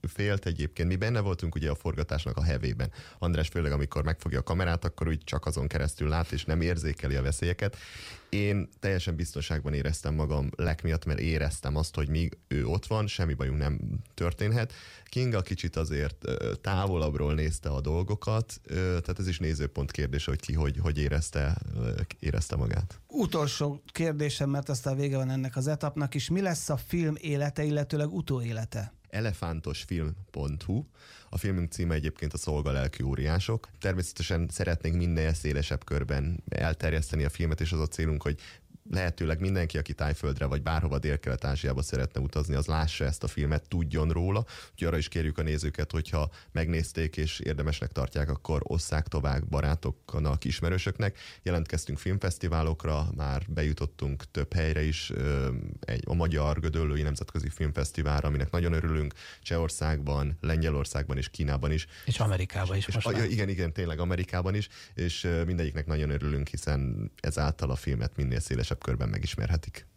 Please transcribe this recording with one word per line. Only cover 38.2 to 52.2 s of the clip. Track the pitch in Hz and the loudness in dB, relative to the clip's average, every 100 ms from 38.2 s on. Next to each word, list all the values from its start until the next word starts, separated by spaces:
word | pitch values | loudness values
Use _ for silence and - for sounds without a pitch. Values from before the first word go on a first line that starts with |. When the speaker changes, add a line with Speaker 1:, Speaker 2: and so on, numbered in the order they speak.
Speaker 1:
hogy | 73 76 - - - - - | 0 -4 -6 -20 -20 -20 -4
lehetőleg | 127 90 - 80 80 | 0 0 0 0 2
mindenki, | 95 95 82 76 | 2 2 0 -2
aki | 73 | -4
Tájföldre | 73 73 73 73 69 | -2 0 0 -2 0
vagy | 69 71 | 0 0
bárhova | 71 80 76 69 | 0 0 2 0
Délkelet-Ázsiába | 73 73 - 62 69 69 67 64 | 0 -2 -2 -2 0 0 0 -2
szeretne | 69 64 65 - | -2 -2 -2 -2
utazni, | 67 78 76 | -2 -2 0
az | 69 76 | 0 2
lássa | 78 78 - | 2 0 0
ezt | 69 - | -2 0
a | - | -4
filmet, | - 73 78 - | 0 0 0 0
tudjon | 90 80 78 78 | -2 0 2 2
róla. | 85 90 101 113 - - | 2 2 2 -2 -8 -18
Úgyhogy | - 85 | -4 0
arra | 80 | 0
is | 78 | 0
kérjük | 85 80 78 | 0 0 0
a | |
nézőket, | 78 76 78 73 76 | 0 0 0 -2 -2
hogyha | 80 78 78 76 - - | -2 0 0 0 -4 -6
megnézték | 85 82 82 80 - 78 - | -2 2 2 0 0 -2 0
és | 78 - | -2 -2
érdemesnek | - 73 76 76 - | -2 0 0 0 -2
tartják, | - 65 73 73 | -2 -2 0 0
akkor | 67 - 76 | -2 0 -2
osszák | - 78 - 76 - | 0 -2 0 0 0
tovább | 78 69 67 76 | 0 2 0 0
barátoknak, | 73 71 78 67 - - 73 76 69 | 0 2 2 0 -6 -4 0 2 2
ismerősöknek. | - - 82 92 98 - 104 - - - | 0 0 2 2 0 0 -2 -2 -16 -6
Jelentkeztünk | - 87 80 80 - 73 | 0 2 2 -2 -2 -2
filmfesztiválokra, | 92 98 | 0 0